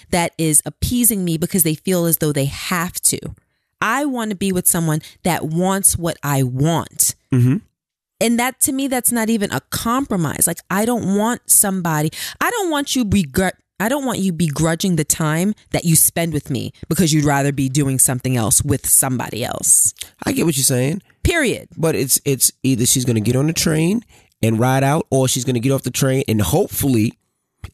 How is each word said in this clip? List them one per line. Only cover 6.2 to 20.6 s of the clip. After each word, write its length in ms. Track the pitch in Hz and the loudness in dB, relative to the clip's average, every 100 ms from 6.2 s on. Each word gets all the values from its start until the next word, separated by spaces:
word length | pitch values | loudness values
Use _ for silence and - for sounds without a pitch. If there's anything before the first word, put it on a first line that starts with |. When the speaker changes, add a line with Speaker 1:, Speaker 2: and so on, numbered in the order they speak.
Speaker 1:
I 220 | 143 139 | -2 0
want. 720 | 131 127 151 160 - - - - - | 0 2 2 0 -2 -2 -2 -2 -2
Speaker 2:
Mm-hmm. 260 | 127 123 170 - _ _ _ _ - | 2 2 2 -4 _ _ _ _ -2
Speaker 1:
And 200 | 226 233 | 0 2
that, 200 | 247 254 | 0 -2
to 120 | - | -2
me, 140 | 269 277 | 0 -2
that's 220 | 254 - | 0 0
not 180 | 240 220 | 0 0
even 220 | 226 202 | 0 0
a 80 | 131 - | -4 -4
compromise. 800 | - 226 247 285 196 156 - - | -6 -2 -2 0 0 -2 0 -2
Like, 120 | 170 - | -4 -4
I 140 | 185 | -2
don't 320 | 226 240 180 202 | 0 0 0 0
want 340 | 214 247 - | 0 -2 0
somebody, 600 | - 208 190 170 151 156 - - - | 2 2 0 0 0 -2 -4 -10 -4
I 80 | 320 | -2
don't 220 | 466 370 | 0 0
want 220 | 294 285 | 0 -2
you 120 | 262 220 | -2 2
begr-, 460 | 202 151 127 185 - _ - | 2 0 0 -2 -4 _ -6
I 100 | 202 | -2
don't 160 | 285 262 | -2 -2
want 120 | 196 | -2
you 160 | 190 | -2
begrudging 600 | 160 165 139 160 165 190 165 | 0 -2 0 0 0 0 0
the 80 | |
time 500 | 151 - 160 156 190 214 _ | 0 0 0 0 0 -4 _
that 160 | 151 170 | -2 2
you 100 | 160 | 2
spend 380 | - - 170 | 2 0 -2
with 160 | 151 - | -4 -4
me 240 | 127 101 - - | -6 -6 -12 -6
because 240 | 160 175 | 0 2
you'd 120 | 156 147 | 4 2
rather 260 | 139 139 | 2 0
be 180 | 139 131 | 0 0
doing 300 | 135 139 131 | 0 0 2
something 360 | - 131 127 127 | 0 0 -2 0
else 280 | 107 - | 2 0
with 240 | 143 143 - | 0 -2 2
somebody 580 | - 135 127 - - 120 | 0 2 -2 -6 -6 -6
else. 480 | - - - - - - - - | -4 0 2 2 -2 -16 -10 -4
Speaker 2:
I 60 | |
get 160 | 92 165 | 0 0
what 100 | |
you're 60 | 135 | 0